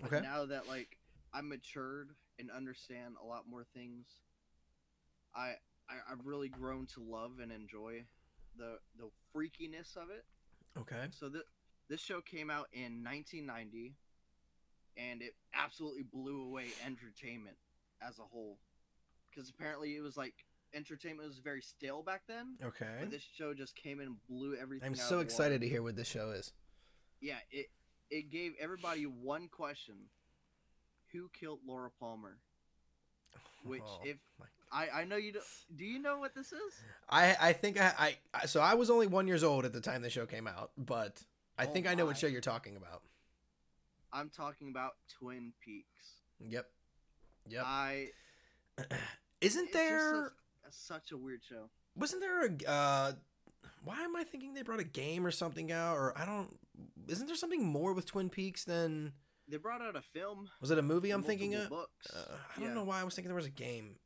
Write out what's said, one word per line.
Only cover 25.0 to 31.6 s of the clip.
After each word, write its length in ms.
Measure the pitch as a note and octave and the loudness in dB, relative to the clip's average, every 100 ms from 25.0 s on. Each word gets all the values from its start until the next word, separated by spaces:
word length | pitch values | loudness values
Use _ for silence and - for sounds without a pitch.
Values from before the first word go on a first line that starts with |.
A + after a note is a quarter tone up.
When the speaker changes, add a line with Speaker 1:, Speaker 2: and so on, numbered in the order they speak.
| B2 F3 | 2 2
Speaker 1:
of 40 | |
the 60 | D#3+ | 4
Speaker 2:
excited 280 | - D3 C3+ | 4 6 6
Speaker 1:
water. 40 | A#2+ | 4
Speaker 2:
to 40 | |
hear 140 | B2 | 0
what 120 | A#2 A2 | 0 -2
this 120 | A#2 | -4
show 240 | A#2+ A2 | -4 -4
is. 220 | G2 - - - - - - _ _ | -4 -8 -14 -20 -20 -20 -20 _ _
Speaker 1:
Yeah, 160 | C#3+ B2 - | -8 -8 -8
it, 160 | C#3 - _ _ _ _ | -8 -8 _ _ _ _
it 200 | D#3 D3 | -4 -2
gave 220 | D#3+ F3 D3 | -4 -4 -4
everybody 460 | D#3 F3+ F3 D#3 D3 | -6 -2 -2 0 -2
one 420 | B2 B2+ D3+ E3+ | -2 -2 -4 -6
question. 480 | - D3 C#3+ - G2+ G#2 _ _ _ _ _ _ _ _ _ _ | -6 -6 -6 -12 -16 -18 _ _ _ _ _ _ _ _ _ _
Who 160 | F3 F3+ - | -10 -8 -10
killed 200 | D#3+ D3+ | -8 -8